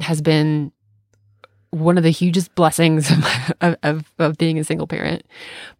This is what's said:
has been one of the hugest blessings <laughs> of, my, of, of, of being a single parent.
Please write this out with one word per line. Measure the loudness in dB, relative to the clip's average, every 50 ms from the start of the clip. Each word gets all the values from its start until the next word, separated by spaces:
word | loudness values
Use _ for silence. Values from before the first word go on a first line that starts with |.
has | -6 -4 -4 -2
been | 0 2 2 2 2 2 0 -2 -2 -6 _ _ _ _ _ _ _ _ _ _ _ _ _ _ _ -20 _ _ _ -10
one | -6 -2 2 2 4 4
of | 4
the | 4
hugest | 2 2 0 0 0 0 -2 -4 0
blessings | 2 2 2 4 4 2 2 4 2 2 2
<laughs> | 2
of, | 2
my, | 2 0 -2 -4 -4 -6 -6 -2
of, | 0 0 0 0 -2
of, | -4 -4 -4 -6 _ _ -2
of | -2 -2 0 0
being | -2 -2 0 -2
a | -2
single | -4 -4 -6 -6
parent. | -6 -6 -6 -4 -4 -6 -6 -8 _ _ -20 -20 -18 -18 -18 -20 -20 -20 _